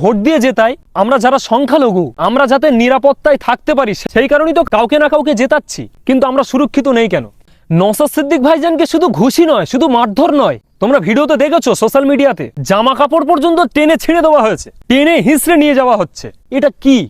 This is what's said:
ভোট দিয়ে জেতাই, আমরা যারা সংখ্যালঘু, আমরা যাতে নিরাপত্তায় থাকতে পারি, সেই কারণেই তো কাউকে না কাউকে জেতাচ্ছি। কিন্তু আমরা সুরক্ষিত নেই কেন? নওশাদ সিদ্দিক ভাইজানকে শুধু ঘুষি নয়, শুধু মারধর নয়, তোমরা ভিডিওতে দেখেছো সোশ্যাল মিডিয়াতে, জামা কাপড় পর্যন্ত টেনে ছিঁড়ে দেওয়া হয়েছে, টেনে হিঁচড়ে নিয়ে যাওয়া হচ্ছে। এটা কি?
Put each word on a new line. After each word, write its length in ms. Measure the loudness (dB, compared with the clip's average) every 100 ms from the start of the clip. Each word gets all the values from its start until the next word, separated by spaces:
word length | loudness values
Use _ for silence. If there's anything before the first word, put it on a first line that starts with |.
ভোট 160 | -2 0
দিয়ে 140 | 0 0
জেতাই, 280 | 0 0 -2 -2 _ -4
আমরা 140 | 0 2
যারা 140 | 0 0 -2
সংখ্যালঘু, 540 | -2 0 0 0 0 -4 -4 -2
আমরা 180 | 0 0
যাতে 160 | 2 2 2
নিরাপত্তায় 580 | 2 2 2 0 0 0 -2
থাকতে 260 | -4 -2 -2
পারি, 140 | -2 -6 -4
সেই 140 | -2 0
কারণেই 220 | 0 0 0
তো 40 | 0
কাউকে 220 | -2 0 0
না 60 | 2
কাউকে 200 | 0 0 -2
জেতাচ্ছি। 420 | 0 -2 -4 -16 -16 -8 -2
কিন্তু 180 | 0 0
আমরা 120 | -2 -2
সুরক্ষিত 380 | -2 -2 -2 0 0
নেই 100 | 0
কেন? 120 | -4 -6 _ _ _ -2
নওশাদ 400 | 0 0 0 -2 -2
সিদ্দিক 240 | -2 0 2
ভাইজানকে 380 | 2 0 -2 -2
শুধু 140 | 0 -2 0
ঘুষি 260 | 0 2 2
নয়, 140 | 0 -2
শুধু 140 | -2 0 0
মারধর 340 | 0 0 0 2
নয়, 160 | 0 -4 _ -6
তোমরা 160 | 0 0 0
ভিডিওতে 280 | 0 0 0
দেখেছো 280 | 2 0 0 0
সোশ্যাল 220 | 0 0 0
মিডিয়াতে, 360 | 0 0 -2 -10 -10 -2
জামা 240 | 0 0 0
কাপড় 260 | 0 0 0
পর্যন্ত 280 | 0 0 0 0 0
টেনে 200 | 2 0
ছিঁড়ে 180 | 0 0 2
দেওয়া 140 | 2
হয়েছে, 240 | 0 -4 -10 -20 -2
টেনে 240 | 0 2 2 2
হিঁচড়ে 300 | 0 2 2
নিয়ে 120 | 2 2
যাওয়া 160 | 0 0
হচ্ছে। 260 | -2 -8 -18 -20 _ -2
এটা 120 | -2 0
কি? 140 | 0 2